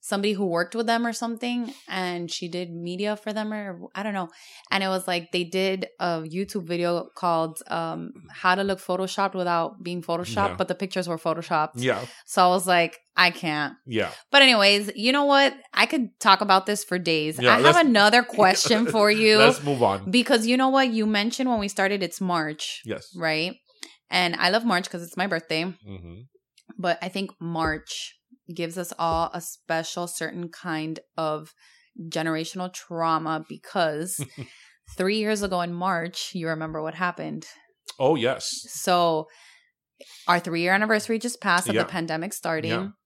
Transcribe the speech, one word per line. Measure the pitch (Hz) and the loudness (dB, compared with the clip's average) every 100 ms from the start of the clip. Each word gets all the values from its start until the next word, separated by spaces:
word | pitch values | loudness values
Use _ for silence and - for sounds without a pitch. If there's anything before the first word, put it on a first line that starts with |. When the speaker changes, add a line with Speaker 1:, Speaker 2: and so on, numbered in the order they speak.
Speaker 1:
somebody | - 202 202 | -4 -2 -2
who | 196 196 | 0 -2
worked | 170 175 | 0 -2
with | 226 226 | -4 0
them | 233 233 | 0 0
or | |
something, | 220 233 226 240 240 233 277 - | -4 -6 -6 -4 -4 -6 -10 -10
and | 190 180 175 170 | -6 -4 -4 -6
she | - 180 | -8 -8
did | 175 180 | -8 -8
media | 170 170 180 208 208 | -8 -8 -6 -4 -4
for | 214 | -6
them, | 214 214 | -6 -6
or | 214 208 175 180 | -8 -10 -12 -14
I | - | -8
don't | 208 202 | -6 -6
know. | 175 - - - - | -6 -10 -20 -20 -4
And | 196 | -2
it | 190 | 0
was, | 190 185 | -2 0
like, | 175 170 | -4 -2
they | 180 | -4
did | 175 185 190 190 180 _ | -2 -2 0 -2 -6 _
a | 180 165 | -4 -2
YouTube | 160 165 196 208 165 | -4 -6 -6 -6 -4
video | 170 175 175 - - | -2 0 -2 -4 -4
called, | 180 165 160 156 - | 0 0 0 -6 -8
um, | 165 165 160 165 - - | -6 -6 -8 -10 -14 -20
How | - 185 185 | -2 0 2
to | |
Look | 196 185 | 0 -4
Photoshopped | - 180 190 - 196 190 | -4 -4 -2 -2 -2 -2
Without | 175 170 165 - | -2 0 -2 -6
Being | 175 180 | -10 -8
Photoshopped, | 165 170 175 214 196 | -4 -4 -4 -2 -2
Speaker 2:
Yeah. | 180 | -2
Speaker 1:
but | 185 | -4
the | |
pictures | 175 196 185 175 | -4 -6 -6 -4
were | 165 | -4
Photoshopped. | 170 160 165 165 156 123 | -4 -4 -2 -2 -2 -2
Speaker 2:
Yeah. | 127 104 123 - - | -2 -2 -4 -16 -6
Speaker 1:
So | - | 4
I | 180 | 6
was | 180 180 | 4 4
like, | 175 165 - _ - | 2 2 -2 _ 4
"I | 180 | 4
can't." | 170 170 151 147 - - | 4 -4 -2 -4 -8 -6
Speaker 2:
Yeah. | 110 92 - _ | -2 -2 -4 _
Speaker 1:
But | 277 | 6
anyways, | 269 233 196 202 202 - | 8 8 6 4 0 -2
you | 220 | 0
know | 277 285 | 2 4
what? | 277 277 269 - | 6 4 0 -6
I | - 226 | 0 2
could | 320 226 _ | 2 -2 _
talk | 226 196 | 4 4
about | 202 190 190 | 6 4 4
this | 208 | -4
for | - 180 | -2 -4
days. | 170 160 151 156 | 0 0 0 2
Speaker 2:
Yeah, | 123 | 4
Speaker 1:
I | 120 | 6
have | |
Speaker 2:
let's | 127 151 | 8 6
Speaker 1:
another | 320 226 208 240 | 6 6 6 6
Speaker 2:
<laughs> | 240 233 | 2 4
Speaker 1:
question | 190 196 - 220 233 | 4 6 2 2 2
for | 220 208 | 4 4
you. | 214 220 214 | 6 6 8
Speaker 2:
Let's | 226 254 | 6 6
move | 143 139 | 0 2
on. | 113 98 - | 4 2 2
Speaker 1:
Because | 214 233 254 220 | 2 4 2 2
you | 254 | 2
know | 262 | 2
what? | 269 262 | 4 2
You | 226 214 | 2 0
mentioned | 214 214 240 254 | 0 0 -2 -2
when | 233 | -2
we | 202 | -2
started, | - 190 202 | -2 0 0
it's | 175 - | -4 -4
March. | 190 175 156 151 - - 113 | -2 0 -2 -6 -10 -10 -8
Speaker 2:
Yes. | 107 - 180 | -10 -10 -6
Speaker 1:
Right? | 160 156 170 - _ _ - _ _ | -2 -2 -4 -8 _ _ -20 _ _
And | 175 175 170 | 0 0 0
I | 180 | 2
love | 208 233 | 2 2
March | 180 185 | 0 -2
'cause | 180 | -10
it's | 170 - | -12 -4
my | 180 | -2
birthday. | 170 - 160 175 | -2 -4 -4 -4
Speaker 2:
Mm-hmm. | 180 104 95 85 87 127 _ _ _ _ - | -8 -16 -16 -14 -18 -20 _ _ _ _ -8
Speaker 1:
But | 180 170 | -4 -4
I | 185 | -4
think | 196 196 - | -6 -8 -8
March | 170 165 160 156 - - - _ _ _ _ | -8 -4 -2 -4 -8 -12 -12 _ _ _ _
gives | 170 170 175 | -8 -6 -6
us | 175 - | -10 -4
all | 165 165 165 | 0 0 -2
a | 175 | -4
special | 170 - _ 165 165 - 175 | -10 -16 _ -4 -4 -6 -8
certain | - 160 175 175 | -6 -8 -8 -12
kind | 165 180 160 156 160 _ - | -12 -8 -6 -6 -8 _ -6
of | 160 156 156 _ _ _ _ - 165 | -4 -4 -8 _ _ _ _ -18 -8
generational | 160 165 160 165 185 180 | -4 -2 -2 -4 -8 -8
trauma | 180 - 170 165 160 156 160 160 | -10 -10 -2 0 0 0 -6 -6
because | 151 - 202 165 151 175 185 | -16 -8 0 0 0 -6 -8
Speaker 2:
<laughs> | 143 - 131 - - _ _ - | -10 -12 -18 -18 -20 _ _ -4
Speaker 1:
three | 185 214 | 0 0
years | 214 214 | 0 -2
ago | 202 180 | -2 -2
in | 170 | -2
March, | 175 185 175 165 180 - | -2 -2 -2 -4 -8 -8
you | 185 160 | -6 -4
remember | 160 160 156 | -4 -6 -6
what | 156 160 | -8 -4
happened. | 180 165 156 151 - - _ _ - - | -6 -4 -8 -10 -14 -20 _ _ -20 0
Speaker 2:
Oh, | 135 156 | 2 4
yes. | 113 131 - - - | 2 -2 -6 -10 -10
Speaker 1:
So | - - 180 170 160 156 _ - _ _ _ _ _ - - - | -8 0 2 4 2 -4 _ -20 _ _ _ _ _ -20 -12 0
our | 175 | 0
three-year | 175 170 170 | 2 -2 2
anniversary | 196 214 214 214 226 | 2 2 0 0 -4
just | 240 247 | -4 -6
passed | 202 175 - | 0 0 2
of | 107 | -2
Speaker 2:
Yeah. | |
Speaker 1:
the | - | 0
pandemic | 180 165 160 175 | -4 -4 -4 -6
starting. | - 170 160 156 | -6 -4 -4 -2
Speaker 2:
Yeah. | 113 190 208 | -4 -6 -12